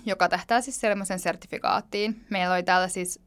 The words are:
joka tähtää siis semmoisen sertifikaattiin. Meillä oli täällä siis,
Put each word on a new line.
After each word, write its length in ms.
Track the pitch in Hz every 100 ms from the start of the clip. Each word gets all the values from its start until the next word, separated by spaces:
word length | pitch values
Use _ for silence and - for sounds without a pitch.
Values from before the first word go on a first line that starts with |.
| -
joka 220 | 190 175
tähtää 320 | 175 - 233
siis 200 | 254 -
semmoisen 380 | 220 202 196 185
sertifikaattiin. 1080 | 180 170 - - - - - 202 214 220 -
Meillä 240 | 196 180
oli 80 | 180
täällä 260 | 180 185 185
siis, 320 | 185 180 -